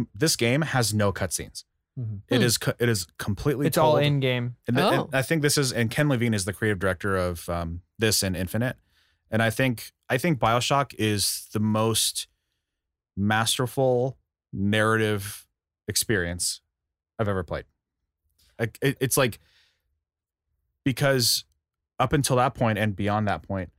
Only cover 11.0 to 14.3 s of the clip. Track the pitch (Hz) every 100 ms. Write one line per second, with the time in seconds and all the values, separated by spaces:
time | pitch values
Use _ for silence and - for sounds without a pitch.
11 | 107 104 - - - 110 107 107 113 110
12 | - - - _ _ _ _ _ _ _
13 | _ - 101 110 113 - 123 - 131 123
14 | 131 - _